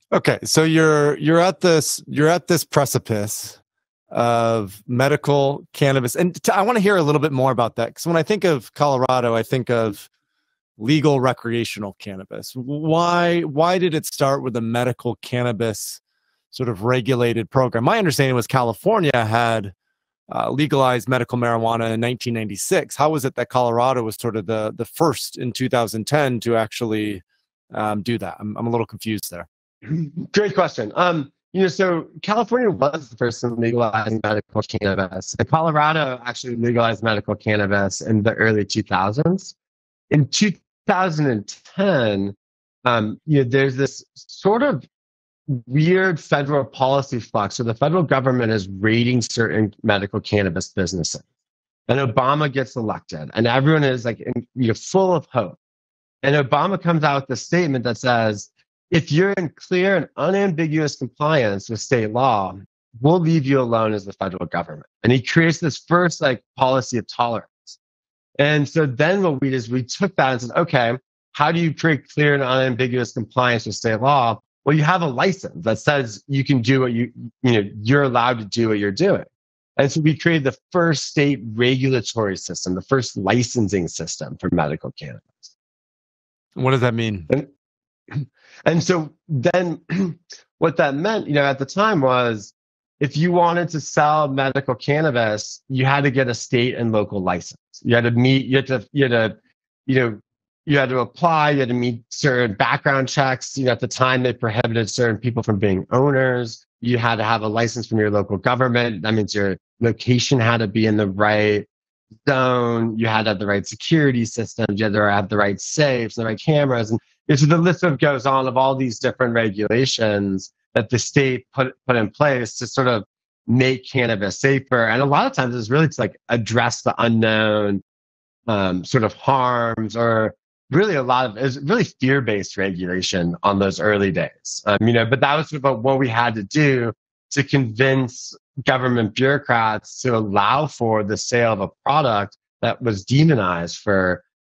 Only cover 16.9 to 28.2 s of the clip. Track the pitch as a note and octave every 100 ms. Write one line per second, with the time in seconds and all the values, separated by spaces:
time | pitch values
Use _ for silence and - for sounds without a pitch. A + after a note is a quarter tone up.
16.9 | B2+ A2 B2 A#2+ A2+ G#2 C3+ B2+ A#2 C3+
17.9 | A3+ F#3 C#3 C3+ B2 - C3 A#2+ A2 -
18.9 | A3 D#3 B2+ G#2+ A#2 A#2 A2+ G2 - _
19.9 | _ _ _ - B2 - C3 D3+ C#3+ B2+
20.9 | B2 - B2+ A#2+ B2 A#2+ A2+ A2+ A#2 A2+
21.9 | A2+ A#2 B2 A#2+ A2+ G#2+ G2 - F#3 -
22.9 | - D3+ D#3 B2+ - A#2+ B2+ A#2+ A#2 B2
23.9 | B2 A2 - A#2+ G#2+ F2+ A2 G#2+ - A#2
24.9 | - E3 A2+ - - B2+ - B2+ B2 A2
25.9 | A2+ G2+ D3+ C#3 A#2+ A#2 A2+ A2 - A#2
26.9 | A2 G#2+ G2 - _ _ _ _ - G#2+
27.9 | G#2 F#2+ A#2